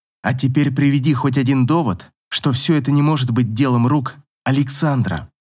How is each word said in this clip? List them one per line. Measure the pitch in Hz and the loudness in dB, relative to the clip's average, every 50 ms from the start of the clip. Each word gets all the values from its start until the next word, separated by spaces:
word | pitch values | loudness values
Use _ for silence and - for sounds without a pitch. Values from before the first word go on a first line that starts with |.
| _ _ _ _ - | _ _ _ _ -6
А | - 127 | -4 -4
теперь | 127 - 127 131 190 190 - 131 | -2 -2 -2 0 0 0 0 0
приведи | 139 143 139 139 143 127 156 139 | 0 2 2 2 2 2 0 0
хоть | 123 - 139 127 | 0 0 -2 0
один | 143 131 123 139 131 123 | 0 0 2 2 2 2
довод, | 120 156 170 156 107 87 - - - _ _ _ - | 2 2 0 0 -2 -4 -6 -8 -16 _ _ _ -10
что | - - - 180 - | -8 -4 -2 -2 -2
все | 131 - - 160 | 0 0 0 0
это | 147 123 143 | 0 2 2
не | 143 143 143 | 2 2 2
может | 151 156 139 127 123 | 2 2 0 0 0
быть | 113 123 123 104 110 | 0 0 0 0 0
делом | 113 143 131 123 120 120 | 0 0 2 2 2 2
рук | 123 147 151 123 - - - - _ _ _ - | 2 0 0 -2 -4 -10 -14 -20 _ _ _ -4
Александра. | 127 135 139 139 139 - - 165 151 139 127 101 95 85 78 - - _ _ | -2 0 0 0 -2 -4 -4 -2 -2 0 0 -2 -2 -4 -6 -8 -12 _ _